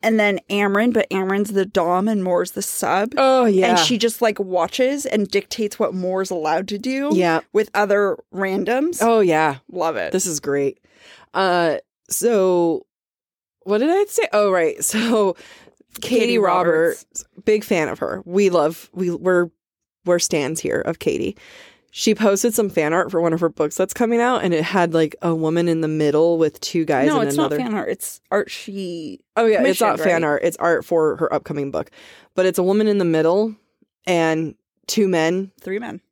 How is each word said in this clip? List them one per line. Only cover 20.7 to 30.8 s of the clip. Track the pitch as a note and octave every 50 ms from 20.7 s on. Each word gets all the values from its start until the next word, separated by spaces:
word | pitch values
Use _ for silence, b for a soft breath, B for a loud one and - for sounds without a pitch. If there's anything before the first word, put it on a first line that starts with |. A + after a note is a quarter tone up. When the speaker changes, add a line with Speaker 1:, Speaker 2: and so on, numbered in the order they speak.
| - - -
Speaker 2:
of | - E3 -
Katie. | - E3 - C#2+ - - G3+ B B B B B B B B B B B B
She | - - - G#3+
posted | - A3 G#3 G3+ F#3+ - A#3+ A3
some | - A3 G3
fan | - - D#3 D3+ D#3+
art | F3 F#3 - F#3+
for | E3+
one | E3+ E3+ E3
of | -
her | F3 E3
books | D#3 - D#3 D3+ -
that's | - F#3+ G3 -
coming | - B3 A3+ A#3 A#3
out, | A#3 B3 B3+ A#3+ -
and | F#3 E3+
it | D#3 D#3
had, | D#3+ F3+ G3 F3 E3+ E3
like, | E3 D#3+ D3+ - - -
a | E3+ E3
woman | D#3+ D#3+ D#3 E3 E3+ E3+ F3
in | E3 D#3+
the | D#3+
middle | D#3 D#3 D#3 D3+ D3 C#3+ D3+ D#3+ E3+ E3+ E3
with | E3 D3+ - -
two | - - - F3 D#3+
guys | D3 D3+ C3 C3
Speaker 1:
No, | - D4+ -
Speaker 2:
and | - C#3+
Speaker 1:
it's | C#3 D3
Speaker 2:
another | - - -
Speaker 1:
not | D3 B3+
fan | A#3+ G#3+
art. | G#3 - -
It's | - - - - - - _ _ -
art | G#3 G3+ -
she | - - - - G3 G3 G3 F3+ F3 E3+ D#3 D3+ F#2+ - _ _ _
Speaker 2:
Oh, | - A#3
yeah, | A3+ A3 F#3 -
it's | F3 F#3+ -
not | A3+ G#3+ -
Speaker 1:
commissioned, | D3 - G3
Speaker 2:
fan | F3 E3 E3
Speaker 1:
right? | D3+
Speaker 2:
art. | D3 - -
It's | F3 E3
art | - - E3+ E3+ -